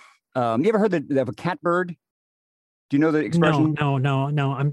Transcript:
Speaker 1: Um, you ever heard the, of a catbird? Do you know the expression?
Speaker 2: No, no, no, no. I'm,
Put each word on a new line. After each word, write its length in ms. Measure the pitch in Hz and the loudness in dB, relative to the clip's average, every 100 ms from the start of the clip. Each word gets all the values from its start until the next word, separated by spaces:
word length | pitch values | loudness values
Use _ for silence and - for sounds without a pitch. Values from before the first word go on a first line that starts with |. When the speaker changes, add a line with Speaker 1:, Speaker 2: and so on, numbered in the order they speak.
| - _ _ | -20 _ _
Speaker 1:
Um, 280 | 131 117 113 | -4 -2 0
you 60 | 196 | 2
ever 100 | 214 | 2
heard 120 | 214 | 0
the, 300 | 170 139 135 | -2 -2 -2
of 60 | 123 | -2
a 60 | |
catbird? 640 | - 170 185 170 175 175 160 _ _ _ _ _ _ _ _ - | -4 -6 -4 -2 -2 -4 -10 _ _ _ _ _ _ _ _ -4
Do 60 | 143 | 0
you 40 | |
know 120 | 160 | 2
the 80 | 151 | 2
expression? 560 | 113 170 165 151 156 151 | 0 2 2 4 2 0
Speaker 2:
No, 180 | 143 135 | 0 0
no, 300 | 139 135 139 | 0 0 -2
no, 20 | |
no. 240 | 147 139 | -2 -2
I'm, 180 | 131 143 | -2 -4